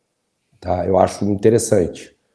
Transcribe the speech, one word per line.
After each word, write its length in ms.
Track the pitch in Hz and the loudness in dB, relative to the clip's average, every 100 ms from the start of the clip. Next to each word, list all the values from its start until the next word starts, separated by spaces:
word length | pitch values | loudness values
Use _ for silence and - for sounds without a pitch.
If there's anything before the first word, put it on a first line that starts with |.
| _ _ _ _ _ _ | _ _ _ _ _ _
Tá? 280 | 90 90 90 | -6 -4 0
Eu 120 | 92 | 2
acho 260 | 95 - 101 | 2 0 -4
interessante. 920 | 95 110 113 - 104 82 - - _ _ | 0 2 2 2 0 0 -6 -20 _ _